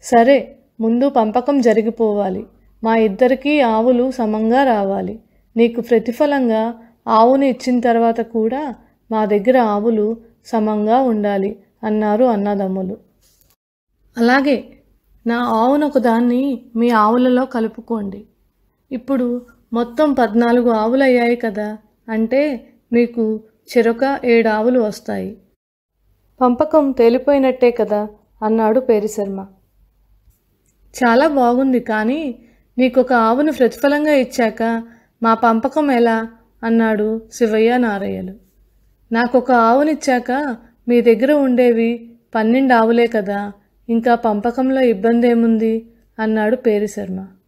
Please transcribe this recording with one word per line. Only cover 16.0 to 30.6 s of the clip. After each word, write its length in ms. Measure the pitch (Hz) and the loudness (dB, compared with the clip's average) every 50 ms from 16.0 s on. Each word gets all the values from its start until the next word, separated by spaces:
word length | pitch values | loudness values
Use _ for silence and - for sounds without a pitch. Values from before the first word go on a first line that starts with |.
| 214 247 233 226 247 240 240 247 262 285 269 226 - - _ | 0 2 0 2 0 0 0 0 -2 -2 -4 -6 -10 -10 _
మీ 140 | 226 233 240 | -2 0 2
ఆవులలో 560 | 240 220 208 214 226 247 254 254 254 247 262 | 2 2 2 4 2 2 2 2 2 0 0
కలుపుకోండి. 800 | 254 - 240 220 220 220 - 226 - 233 220 208 196 190 202 214 _ _ _ _ _ _ _ _ _ _ _ _ _ | -2 -4 -6 -6 -6 -6 -12 -10 -8 -8 -8 -6 -10 -12 -14 -18 _ _ _ _ _ _ _ _ _ _ _ _ _
ఇప్పుడు 540 | 269 247 254 - 277 262 247 240 240 247 247 _ _ _ _ _ - | -12 -12 -6 -4 -2 -2 -2 -2 -4 -6 -10 _ _ _ _ _ -4
మొత్తం 400 | 226 240 233 233 - 311 302 277 | -4 -4 -4 -2 -2 0 0 2
పద్నాలుగు 560 | 254 247 214 202 233 240 233 233 247 240 247 | 0 0 0 2 2 2 2 2 2 2 2
ఆవులయ్యాయి 680 | 233 220 214 220 240 269 277 269 254 247 240 233 240 | 0 0 0 0 0 2 2 2 2 2 2 0 -2
కదా, 420 | 240 247 226 196 208 208 208 214 214 _ _ _ _ _ - | -2 -4 -6 -6 -6 -8 -8 -10 -14 _ _ _ _ _ -8
అంటే 580 | 226 220 226 220 247 269 285 302 277 226 - - _ _ _ _ 240 | -4 -4 -2 0 0 0 0 0 -2 -6 -12 -18 _ _ _ _ 0
మీకు 460 | 233 240 233 233 240 226 220 220 214 220 _ _ _ _ - - 247 | 0 0 0 0 -4 -2 -2 -2 -6 -8 _ _ _ _ -2 0 2
చెరొక 420 | 220 226 233 233 269 269 277 - - | 2 2 0 0 -2 -2 -2 -2 0
ఏడు 240 | 254 233 233 226 226 | 2 2 2 2 2
ఆవులు 300 | 214 214 214 240 254 254 | 0 0 0 0 0 0
వస్తాయి. 580 | 226 214 196 - - - 208 196 185 190 208 - _ _ _ _ _ _ _ _ _ _ _ _ _ _ _ _ _ _ _ _ | 0 -2 -4 -8 -10 -10 -8 -8 -8 -10 -12 -16 _ _ _ _ _ _ _ _ _ _ _ _ _ _ _ _ _ _ _ _
పంపకం 500 | 254 247 240 233 311 302 - 320 294 277 | 0 0 2 0 -2 2 2 2 2 2
తేలిపోయినట్టే 800 | 262 - 240 226 233 254 262 - 285 277 269 262 254 254 - 240 | 0 2 2 4 4 2 0 0 0 2 2 0 0 2 2 0
కదా," 360 | 233 240 214 190 208 208 208 220 214 _ _ _ _ _ 220 | 2 0 -2 -2 -2 -4 -4 -6 -12 _ _ _ _ _ -4
అన్నాడు 360 | 214 220 226 220 214 220 262 | -2 0 0 0 2 0 0
పేరిశర్మ. 680 | 254 - 233 214 202 214 214 - 202 196 196 190 190 196 _ _ _ _ _ _ _ _ _ _ _ _ _ _ _ _ _ _ _ _ _ _ | 2 2 0 0 0 -4 -6 -6 -8 -6 -8 -10 -12 -14 _ _ _ _ _ _ _ _ _ _ _ _ _ _ _ _ _ _ _ _ _ _